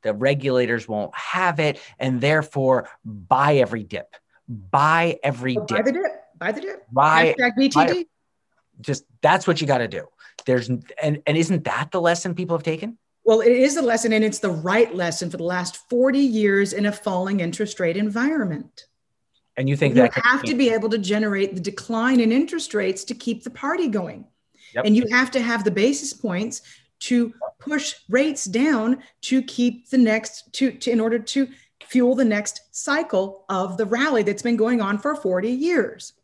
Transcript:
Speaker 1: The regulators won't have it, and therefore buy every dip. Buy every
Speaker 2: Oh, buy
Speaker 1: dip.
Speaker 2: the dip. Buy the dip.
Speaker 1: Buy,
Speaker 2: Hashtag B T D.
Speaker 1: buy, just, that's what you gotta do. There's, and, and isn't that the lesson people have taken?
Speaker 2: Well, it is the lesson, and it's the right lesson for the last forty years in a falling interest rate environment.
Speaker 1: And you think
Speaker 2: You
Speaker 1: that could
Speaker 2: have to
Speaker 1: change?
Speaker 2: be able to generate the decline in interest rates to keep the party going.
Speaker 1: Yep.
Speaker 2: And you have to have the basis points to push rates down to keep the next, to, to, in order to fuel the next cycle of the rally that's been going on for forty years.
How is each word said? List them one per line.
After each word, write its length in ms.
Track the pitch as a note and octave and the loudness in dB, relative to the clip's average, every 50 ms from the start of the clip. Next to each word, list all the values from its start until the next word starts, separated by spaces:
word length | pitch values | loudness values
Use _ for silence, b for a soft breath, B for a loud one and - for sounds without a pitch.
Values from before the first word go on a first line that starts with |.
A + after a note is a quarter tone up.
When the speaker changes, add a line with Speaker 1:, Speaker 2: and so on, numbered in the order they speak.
| _ | _
Speaker 1:
The 120 | A2 G#2+ | -4 -4
regulators 720 | G#2 B2 C3+ C#3+ C#3+ C3+ C#3 B2+ B2+ B2 A2+ A#2 A#2 G#2 - | 0 0 0 0 0 0 0 2 2 2 2 0 -2 -2 -4
won't 260 | A2 G#2 G#2 F2 - | -4 -4 -4 -6 -8
have 460 | - - - - F3+ F#3 F3+ E3 D3 | -12 -10 -6 -4 0 0 0 2 2
it, 180 | D#3 D3+ D3 B B B B B | 0 0 0 B B B B B
and 220 | - C3+ B2+ B2 | -4 -2 -2 0
therefore 680 | A#2+ C#3+ D3+ D#3 D3+ D3+ - D3 C3+ C3 C3 B2 A2+ B B B _ | 2 2 2 2 0 -2 -4 -2 2 2 2 2 2 B B B _
buy 520 | A2 G#2+ G#2 F#2 - - B2+ C#3 D3 D3+ | -14 -14 -14 -2 0 2 2 4 4 4
every 280 | C#3 B2 A2 A2 A2+ G#2+ | 4 2 2 0 -8 -8
dip. 300 | G2+ - E2 - _ - - _ _ _ _ _ - | -8 -10 -12 -12 _ -20 -20 _ _ _ _ _ -14
Buy 720 | B2 G#2+ F#2+ F#2+ - C#3+ C#3 D3+ D#3+ E3 E3+ E3+ D#3+ - - | -14 -14 -12 -2 0 2 4 4 4 4 2 0 -2 -2 -4
every 360 | C#3 C3+ A#2+ B2 C3 B2+ - | -4 -4 -2 -4 -2 -2 -2
Speaker 2:
Oh, 80 | - | -2
buy 100 | - A3 | -2 -2
Speaker 1:
dip. 80 | - G#3+ | 0 0
Speaker 2:
the 60 | B3+ C4+ | 0 -2
dip. 320 | F4 G4+ - - - - _ _ _ | -2 -4 -6 -8 -10 -20 _ _ _
Buy 140 | E3+ F#3 G#3+ | -6 -6 -6
the 80 | C#4 E4+ | -6 -8
dip. 240 | G4 G4+ - - _ | -10 -12 -12 -16 _
Speaker 1:
Buy, 440 | A2+ C3 C#3 D#3 D#3 E3 E3+ - - - | 0 2 2 4 4 4 4 2 2 2
Speaker 2:
Hashtag 140 | B3+ B3 G#3+ A3 | 0 -2 0 2
B 100 | C4+ C#4 | 0 2
T 180 | C#4 D4+ D4 | 4 4 2
D. 60 | - F4 | 4 2
Speaker 1:
buy, 120 | F4+ E4+ _ _ _ _ _ _ _ _ _ _ _ _ _ _ _ | -2 -4 _ _ _ _ _ _ _ _ _ _ _ _ _ _ _
just, 240 | A#2 - C#3+ - _ _ _ _ | -6 -6 -6 -6 _ _ _ _
that's 260 | - D3+ E3+ F#3+ F#3 | 4 4 4 4 2
what 140 | - E3+ C#3+ | 0 0 0
you 60 | D#3+ | 2
gotta 220 | C#3 C#3 B2+ A#2+ A2 | 0 2 0 0 -2
do. 180 | - F2 F2 - _ B B B B B - | -6 -10 -12 -12 _ B B B B B -2
There's, 220 | - B2+ B2+ A#2 A2+ | 0 0 0 2 -2
and, 140 | B2+ A#2 - - - - D3+ D#3 D3+ C#3+ - | -6 -6 -6 -12 -14 -6 -2 -2 -2 -2 -2
and 100 | - D3 | -2 0
isn't 280 | D#3+ E3 E3 G3 E3 D#3 | 0 2 2 0 -2 -2
that 260 | - - A2+ C#3+ D3 - | -2 -4 -4 -4 -4 -4
the 80 | F#3+ | 0
lesson 340 | E3+ E3+ E3+ F3 - F#3+ F3 | 2 2 0 0 -2 -6 -6
people 220 | F3+ F#3 F3 E3+ | -6 -4 -4 -4
have 80 | E3 D#3+ | -4 -2
taken? 320 | E3 D#3+ D#3+ G3 A3 A#3 _ _ _ _ _ _ | -4 -6 -6 -6 -12 -12 _ _ _ _ _ _
Speaker 2:
Well, 160 | A3 A3 A3+ | 4 4 6
it 120 | G#3+ A#3 B3 | 6 6 6
is 240 | B3 C4 C#4+ C#4+ | 6 6 4 4
the 60 | E4+ D4 | 2 0
lesson, 300 | A#3+ A3+ A3+ - A#3 A3 | 0 0 0 0 2 2
and 100 | G#3+ G#3+ | 2 2
it's 160 | G#3+ G3+ - | 0 -2 -2
the 100 | - G3+ | -4 -4
right 420 | F3 D#3 D#3 F3+ G3 A3 A#3 A3 E3 | -4 -2 -2 0 4 4 2 2 2
lesson 380 | F#3 F3 E3+ D#3 - F3+ E3+ | -4 -4 -4 -4 -4 -6 -8
for 60 | E3 | -8
the 80 | F3+ E3+ | -6 -4
last 440 | F3 F3+ F3+ F3+ F3+ - - - _ | -4 -2 -4 -4 -6 -8 -14 -10 _
forty 300 | - A#3+ B3+ C4+ B3+ C#4 | 0 2 2 4 4 4
years 540 | C#4+ C4 A3+ A3 G#3 G3+ G3 G3 G3+ F#3+ - | 2 2 2 2 2 4 4 4 2 0 0
in 140 | G3+ G3+ | -2 -2
a 40 | G#3 G#3 | -2 -2
falling 460 | - - G#3+ F#3+ F3+ F#3 F#3+ G3 G3 | -2 -4 -2 -2 -2 -2 0 -2 -2
interest 400 | E3+ E3+ E3+ - G#3+ G#3 - - | -2 -2 -2 -4 -6 -6 -4 -2
rate 180 | F#3 E3 E3+ | -2 -2 0
environment. 880 | F#3+ G#3+ G#3+ G3+ A3+ B3 C#4+ D#4+ D#4 A3+ F#3 D#3 D3+ - - _ - - _ _ _ _ _ _ _ _ _ _ _ _ _ _ | 0 -2 -2 -2 -2 -2 0 0 0 -2 -2 -4 -6 -10 -14 _ -20 -20 _ _ _ _ _ _ _ _ _ _ _ _ _ _
Speaker 1:
And 120 | - C3+ C3+ | -4 -2 0
you 80 | C#3+ | 0
think 180 | C#3+ D#3 C#3+ B2 | 2 2 2 6
Speaker 2:
You 80 | B3 B3 | 6 4
Speaker 1:
that 100 | A#3 - | 4 4
could 100 | - - | 2 0
Speaker 2:
have 160 | A#3+ B3+ C#4 | 2 0 2
to 80 | - A#3 | 0 -2
Speaker 1:
change? 100 | D#4 A#3+ | 0 2
Speaker 2:
be 120 | C4+ A#3+ | 2 2
able 180 | A3 A3+ G3+ A3+ | 2 0 0 0
to 100 | G#3+ A3+ | -2 -2
generate 560 | G3 F3+ G#3 G#3 G#3+ G#3+ G3+ G3 G3 G3 G3 | -2 -2 -2 0 0 -2 0 -2 -2 -2 -4
the 60 | F#3 | -6
decline 580 | E3+ G3+ G3 - - - A#3 A3+ A3+ B3 C4 B3 | -8 -8 -8 -10 -8 -6 -4 -2 0 4 4 4
in 140 | A#3 A3 A3+ | 4 4 4
interest 420 | C4 D#4 - - E4 - - - | 2 2 0 -2 -8 -8 -4 -4
rates 300 | G#3 G3 F#3+ F#3+ F#3+ - | -2 -2 -2 -2 -4 -6
to 100 | - A#3+ | -12 -12
keep 300 | - - A#3+ A3+ - - | -8 -6 -6 -6 -6 -8
the 60 | B3 | -16
party 360 | - - - C#4 E4 F4+ F4+ | -14 -8 -6 -4 -2 -2 -2
going. 400 | C#4+ G#3 G#3 F3+ D#3+ D3 C#3 - _ _ _ _ _ b b b b b | -2 -2 -2 -4 -6 -10 -16 -20 _ _ _ _ _ b b b b b
Speaker 1:
Yep. 120 | A#2 C3 | -2 2
Speaker 2:
And 100 | G#3+ G#3+ | 4 4
you 100 | A3 B3 A3 A3+ | 4 4 2 2
have 180 | B3 C4 C4 - | 2 0 2 0
to 80 | C4 | -2
have 220 | A#3 A#3 A#3 A#3 G3 | -2 -2 -2 -2 -2
the 80 | G#3+ | -2
basis 420 | F3 F#3+ G3+ B3+ C#4+ C#4 - C#4 - | 0 2 2 2 2 0 -6 -10 -12
points 500 | - - A3 F3+ F3+ G#3+ A#3 - - b b b b b b b _ | -8 -6 -4 -4 -4 -4 -6 -8 -12 b b b b b b b _
to 320 | - - B3 A#3+ A#3+ A3+ A#3 - - - - _ | -6 0 0 0 0 0 -4 -10 -14 -14 -14 _
push 340 | - C#4+ D4+ D4 C#4+ - - - _ _ | -8 -4 -4 -4 -4 -6 -10 -12 _ _
rates 380 | F#3 B3 C#4 D#4+ C#4+ - - | 0 2 2 2 -2 -6 -8
down 580 | G3 F3+ A3+ C4 D#4 D4+ A#3 G#3+ A#3 B3+ C#4 B B B B | -4 0 0 2 2 2 2 2 0 -2 -2 B B B B
to 220 | - - B3+ C4 B3+ | -6 0 0 0 0
keep 480 | - - - B3 A#3+ A#3+ - _ _ | -2 -4 -2 -2 -2 -2 -4 _ _
the 80 | - C4 | 2 4
next, 540 | B3 A3 G#3+ A3 A3 - - - - _ - | 4 4 4 0 -2 -6 -16 -16 -20 _ -4
to, 180 | - C4+ C4 - | -2 -2 -2 -2
to, 180 | - - B3+ | -2 -4 -2
in 80 | A#3 A3+ | 0 0
order 220 | A3 A3+ A3+ A#3+ | 0 0 0 -2
to 260 | G#3+ - - C#4 C4+ B3+ C4+ B B B B _ - | -4 -4 -2 -2 -2 -2 -4 B B B B _ -20
fuel 320 | - - B3+ B3 A#3+ C4 | -2 0 2 4 4 4
the 80 | A3+ C4+ | 4 2
next 380 | A3+ G#3 G#3 G#3 G#3 - - _ _ _ | 2 2 0 -2 -6 -10 -12 _ _ _
cycle 680 | - - - C#4 D4+ E4+ D#4+ - F#3 F#3+ G3 G3 - _ - | -10 -4 -2 -2 -2 -2 0 0 -2 -2 -2 -6 -16 _ -6
of 260 | G3 F#3 F#3 G3 F#3 | -4 -2 -2 -4 -2
the 80 | F3+ A3+ | -4 -2
rally 360 | G3 G#3 A#3+ C4+ D#4 C#4+ A3+ G#3 | -2 0 0 0 2 2 2 2
that's 180 | F#3+ G3+ G3+ - | 0 -2 -2 -2
been 140 | A#3+ A#3 | 0 2
going 240 | G#3+ A3 A3+ B3 A#3+ | 2 2 2 2 0
on 180 | G#3 G3 G#3 G#3 | 0 0 -2 -2
for 160 | - C#4+ D4+ | -2 -4 -4
forty 360 | D4 D4 G3+ F#3 F3+ F#3+ A3+ | -2 -2 -2 0 0 0 -2
years. 640 | B3+ B3+ C#4+ E4+ F4+ D#4 G3+ - - - - - _ _ | -2 -2 0 0 2 2 0 0 -4 -12 -18 -20 _ _